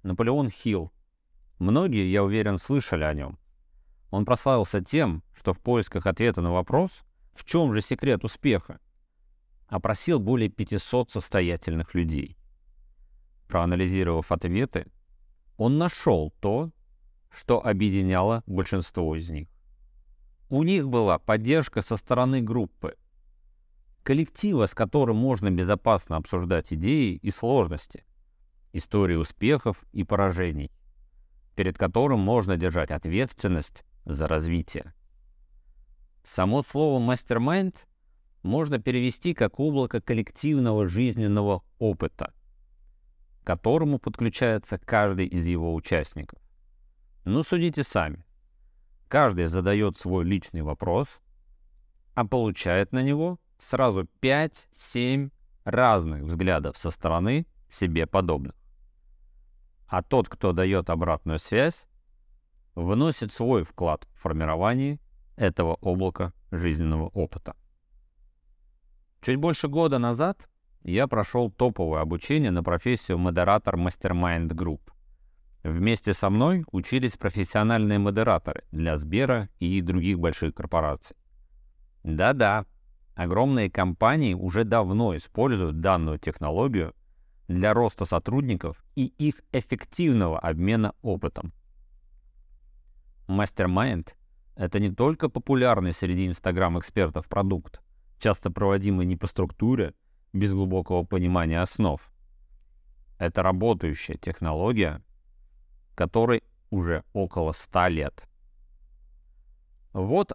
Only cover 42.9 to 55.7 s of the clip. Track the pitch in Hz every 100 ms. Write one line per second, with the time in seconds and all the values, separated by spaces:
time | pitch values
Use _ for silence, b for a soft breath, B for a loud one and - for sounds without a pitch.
42.9 | - _ _ - - - 87 110 156 151
43.9 | 139 - - 117 - 123 107 - 101 -
44.9 | 110 104 95 92 85 85 85 82 80 -
45.9 | 82 73 73 71 - _ _ _ _ -
46.9 | _ _ - 90 123 156 175 170 151 131
47.9 | 104 78 82 - _ _ _ _ _ _
48.9 | _ - 135 135 87 82 90 90 104 104
49.9 | - 90 92 85 98 - 82 76 73 82
50.9 | 95 139 - _ - _ - - _ _
51.9 | _ _ - 110 127 110 92 92 92 98
52.9 | 131 135 147 170 180 _ _ - 127 127
53.9 | 95 82 - 131 139 156 - - - -
54.9 | 120 123 135 139 _ - - -